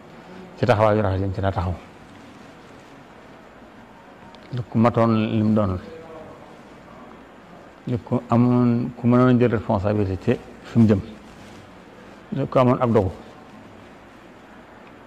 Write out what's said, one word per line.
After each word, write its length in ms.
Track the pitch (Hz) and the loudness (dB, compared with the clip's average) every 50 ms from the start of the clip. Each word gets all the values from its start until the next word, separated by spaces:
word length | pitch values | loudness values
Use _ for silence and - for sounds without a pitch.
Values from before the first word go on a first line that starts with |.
| - - - - - - - - - - - - | -20 -20 -20 -20 -20 -20 -20 -20 -20 -20 -8 -6
ci 80 | 139 | 0
taxawaay 300 | 120 117 104 110 107 104 | 0 2 4 4 2 2
yu 60 | 107 107 | 2 0
rafet 160 | 95 95 95 | -2 -2 -2
yi 120 | 98 98 92 | -4 -6 -6
ci 60 | - | -4
la 100 | 98 98 | -4 -4
taxaw. 240 | 95 - 85 92 85 - - - - - - - - - - - - - - - - - - - - - - - - - - - - - - - - - - - - - - - - - - - - - - - - - - - - - - - | -4 -4 -6 -6 -6 -8 -12 -20 -20 -20 -20 -20 -20 -20 -20 -20 -20 -20 -20 -20 -20 -20 -20 -20 -20 -20 -20 -20 -20 -20 -20 -20 -20 -20 -20 -20 -20 -20 -20 -20 -20 -20 -20 -20 -20 -20 -20 -20 -20 -20 -20 -20 -20 -20 -20 -20 -20 -20 -18 -12
Du 120 | - 123 - - | -10 -10 -10 -6
ku 100 | - 117 | -2 2
matoon 340 | 113 120 117 113 113 117 110 110 107 113 | 2 2 2 2 0 2 2 0 -2 -2
li 140 | 113 110 107 | -2 -2 0
mu 100 | 107 107 | 0 0
doon, 240 | 110 104 95 92 90 - - - - - - - - - - - - - - - - - - - - - - - - - - - - - - - - - - - - - - - - - | 0 0 -2 -4 -6 -10 -14 -18 -18 -20 -20 -20 -20 -20 -20 -20 -20 -20 -20 -20 -20 -20 -20 -20 -20 -20 -20 -20 -20 -20 -20 -20 -20 -20 -20 -20 -20 -20 -20 -20 -20 -20 -20 -20 -18 -10
du 120 | 127 127 113 - | -8 -8 -8 -6
ku 180 | - 127 120 - - | -4 -6 -6 -2 0
amoon, 600 | 120 117 123 123 123 123 123 120 117 120 123 143 - - | 2 2 4 4 2 2 2 2 0 0 -2 -6 -8 -4
ku 100 | - 120 | 0 2
mënoon 300 | 123 123 127 127 127 120 | 4 4 6 4 4 4
jël 120 | 123 120 | 2 2
responsabilité 680 | 120 107 90 - 117 98 92 104 107 107 104 95 95 92 - 120 117 | 0 -2 -2 -2 -2 -2 0 -2 0 0 -2 -2 -4 -4 -2 -2 -4
ci 60 | - - - - - - | -4 -4 -16 -20 -20 -18
fi 160 | - - 117 | -4 2 4
mu 80 | 113 104 | 4 4
jëm, 120 | 104 98 - - - - - - - - - - - - - - - - - - - - - - - - - - | 4 2 0 -8 -16 -20 -20 -20 -20 -20 -20 -20 -20 -20 -20 -20 -20 -20 -20 -20 -20 -20 -20 -20 -20 -20 -14 -10
du 140 | - 135 139 135 | -6 -6 -6 0
ku 100 | - 139 | 2 2
amoon 180 | 127 123 131 - | 4 4 2 2
ak 80 | 127 117 | 0 2
dogu. 200 | 110 113 95 90 - - - - - - - - - - - - - - - - - - - - - - - - - - - - - - - - - - - - - - - | 2 2 2 0 -4 -8 -20 -20 -20 -20 -20 -20 -20 -20 -20 -20 -20 -20 -20 -20 -20 -20 -20 -20 -20 -20 -20 -20 -20 -20 -20 -20 -20 -20 -20 -20 -20 -20 -20 -20 -20 -20 -20